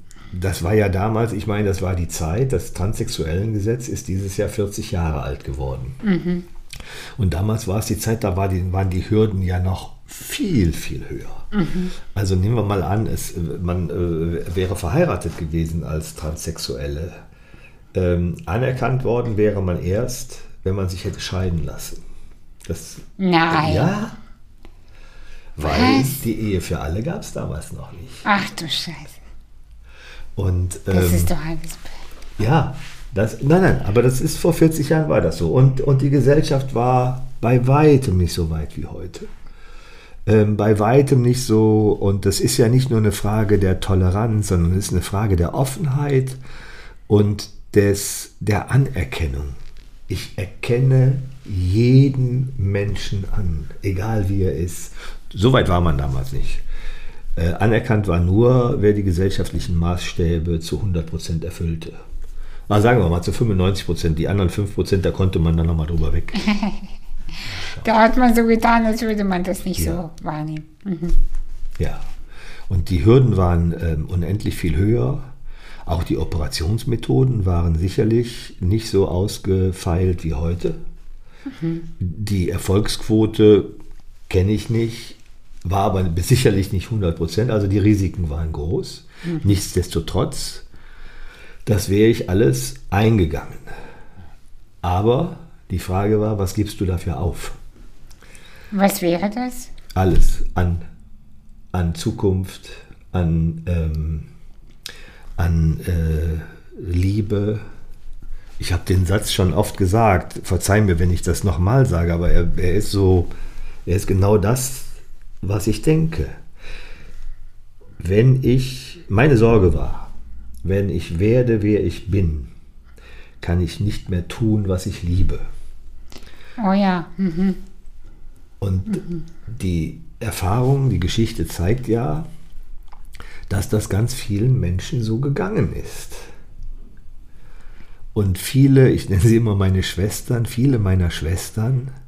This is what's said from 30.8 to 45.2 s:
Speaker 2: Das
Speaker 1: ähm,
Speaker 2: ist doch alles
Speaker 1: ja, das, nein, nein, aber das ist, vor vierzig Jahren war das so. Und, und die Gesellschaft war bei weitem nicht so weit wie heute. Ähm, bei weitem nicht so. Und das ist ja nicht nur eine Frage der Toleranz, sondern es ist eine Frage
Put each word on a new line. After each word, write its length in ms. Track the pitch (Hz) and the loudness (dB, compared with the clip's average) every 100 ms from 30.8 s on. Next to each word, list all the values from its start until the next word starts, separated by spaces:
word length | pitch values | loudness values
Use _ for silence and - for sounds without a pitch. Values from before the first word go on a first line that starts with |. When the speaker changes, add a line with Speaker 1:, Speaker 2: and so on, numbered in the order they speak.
Speaker 2:
Das 260 | 98 92 90 | 0 2 4
Speaker 1:
ähm, 40 | |
Speaker 2:
ist 160 | 87 87 | 4 2
doch 80 | 151 | 2
alles 340 | 160 165 - - - - - - - - | 0 -4 -6 -10 -12 -10 -12 -12 -12 -4
Speaker 1:
ja, 340 | 104 135 - - - - - | 2 2 2 -4 -12 -14 -6
das, 260 | 92 110 - | -2 -2 -2
nein, 200 | 135 175 | 4 4
nein, 200 | 170 - | 6 2
aber 200 | 98 110 | 2 4
das 180 | 123 131 | 4 2
ist, 160 | 160 - | 0 0
vor 140 | 180 | 0
vierzig 360 | 160 160 160 135 | 4 4 4 0
Jahren 200 | 160 151 | 2 2
war 120 | 107 | 2
das 180 | 87 - | 2 0
so. 140 | 82 | 0
Und, 280 | 127 135 131 | 6 6 4
und 220 | 143 131 | 2 2
die 80 | 139 | 4
Gesellschaft 640 | 143 123 147 156 135 131 | 4 4 4 4 0 0
war 500 | 117 123 127 127 131 - - | 0 2 2 2 -2 -6 -2
bei 280 | 113 123 123 | 2 4 4
weitem 480 | 143 151 139 113 90 | 6 8 6 4 2
nicht 160 | 85 | 2
so 180 | - 82 | 0 -2
weit 260 | 80 76 - | -2 -6 -8
wie 100 | - | -10
heute. 400 | - 80 - - - - - - - - - - - - | -10 -12 -12 -14 -12 -14 -16 -16 -16 -16 -20 -18 -8 4
Ähm, 300 | 110 107 104 | 4 6 2
bei 240 | 107 104 | 2 4
weitem 420 | 107 135 139 139 | 6 4 6 4
nicht 220 | 120 123 | 4 2
so. 480 | - 110 110 107 107 | 2 4 6 6 4
Und 340 | - 101 101 98 | 2 0 2 0
das 140 | 95 | 2
ist 160 | - - | 0 4
ja 120 | 113 | 4
nicht 220 | 131 131 | 4 4
nur 80 | 113 | 2
eine 140 | 107 | 2
Frage 480 | 95 101 107 104 101 | 0 0 0 2 4
der 180 | 95 92 | 4 0
Toleranz, 720 | - 92 90 98 117 107 101 | 2 2 4 2 0 0 2
sondern 240 | 90 85 | 2 2
es 140 | 92 98 | 2 0
ist 60 | |
eine 100 | 90 | -2
Frage 340 | - 98 | -2 -2